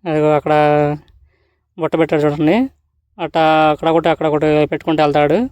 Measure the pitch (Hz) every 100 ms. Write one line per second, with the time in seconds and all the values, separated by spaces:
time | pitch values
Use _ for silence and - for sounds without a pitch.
0 | 180 156 151 147 151 151 151 147 147 147
1 | _ _ _ _ _ _ _ - 160 160
2 | 160 156 147 147 156 208 262 _ _ _
3 | _ - 165 160 156 156 156 151 160 165
4 | 165 156 160 151 156 151 147 151 - 156
5 | 151 147 147 175 254